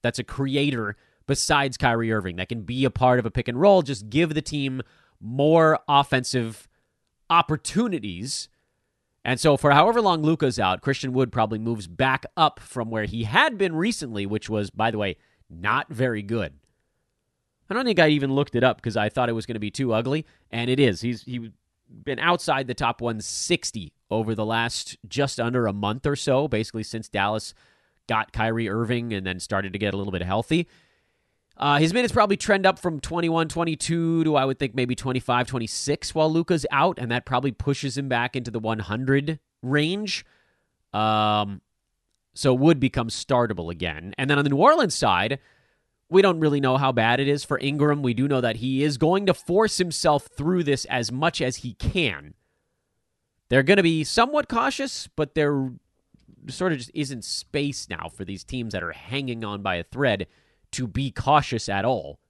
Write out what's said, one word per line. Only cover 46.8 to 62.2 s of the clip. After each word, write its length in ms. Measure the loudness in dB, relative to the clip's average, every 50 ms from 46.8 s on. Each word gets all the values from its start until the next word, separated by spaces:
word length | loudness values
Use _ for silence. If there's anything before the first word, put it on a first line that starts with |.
| 2 2
bad 280 | 2 4 4 4 4 2
it 80 | 2
is 160 | 0 0 -2 -2
for 160 | -4 -4 -2
Ingram. 420 | -2 -4 0 2 2 2 2 2
We 140 | 0 0 0
do 120 | 0 0
know 140 | 0 0 0
that 140 | 0 0 -2
he 280 | -2 -4 -2 0 0 0
is 140 | 0 0
going 300 | 2 2 2 2 2 2
to 60 | 0 0
force 440 | 0 -2 0 2 2 2 2 0
himself 520 | -2 -2 -2 -2 0 2 2 2 2 -2 -6 _
through 280 | -4 0 0 2 2 2
this 220 | 0 0 -2 -2
as 260 | -4 -4 -4 -4 -4
much 300 | -4 -2 -2 -2 0 0
as 160 | -4 -4 -4
he 160 | -6 -10 -12 -10
can. 600 | _ -4 -2 0 0 0 0 -2 -6 -12 -18 -20 _ _ _ _ _ _ _ _ _ _ _ _ _ _ _ _ _ _ _ _ _ _ _
They're 120 | 4 4
gonna 220 | 6 6 6 6 6
be 200 | 4 2 2 -2
somewhat 460 | 0 2 2 2 4 2 -2 -2 0
cautious, 580 | -2 0 0 0 -2 -4 -6 -6 -6 -10 -12 -10 _
but 200 | -4 -4 -2 _
there 380 | 0 0 2 2 0 -2 -4 -8 -14 _ _ _ _ _ _ _ _ _ -20 -20 _ -16
sort 240 | -16 -6 -2 0 0
of 80 | 0 -2
just 120 | -6 -10 _
isn't 280 | -6 -6 -6 -8 -12 -10
space 640 | -10 -10 -10 -10 _ -4 -4 -4 -4 -6 -8 -10
now 220 | -10 -10 -10 -10 -12
for 160 | -10 -12 -10
these 180 | -10 -10 -12 -10
teams 300 | -10 -8 -8 -6 -6 -6
that 80 | -6 -6
are 100 | -6 -8
hanging 500 | -10 -12 -8 -6 -6 -4 -6 -6 -6 -6
on 180 | -8 -8 -6
by 140 | -4 -4 -4
a 80 | -4 -6
thread 420 | _ -4 -2 0 0 0 0 -4 _ _ _ _ _ _ _ _ _
to 160 | -8 -8 -8
be 240 | -4 -4 -4 -4 -4
cautious 560 | -6 -4 2 4 4 4 4 0 -4 -6 -4
at 160 | -4 -4 -2 0
all. 340 | 0 -2 -2 -6 -10 -16 _